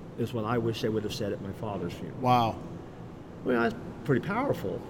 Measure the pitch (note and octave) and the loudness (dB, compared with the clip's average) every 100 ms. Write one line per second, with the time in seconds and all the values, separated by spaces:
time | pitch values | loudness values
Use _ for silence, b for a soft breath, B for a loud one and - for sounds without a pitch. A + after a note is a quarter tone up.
0 | - - A#2 A#2+ G#2+ A#2+ A2+ A2 A2+ A2 | -10 -4 -2 0 2 2 2 2 2 2
1 | G#2 - G#2 - G2 F2+ A2 G2 F2 - | 0 -2 -2 -2 -4 -6 -4 -2 -4 -4
2 | - B2+ B2+ B2 A2+ - - - - - | -8 0 6 6 6 0 -8 -10 -12 -12
3 | - - - - - A#2+ A#2 - - - | -12 -12 -14 -6 2 4 4 0 -8 -6
4 | - B2 D#3+ G#3+ C#4 - F#2+ F2 | 2 2 4 0 2 0 0 -4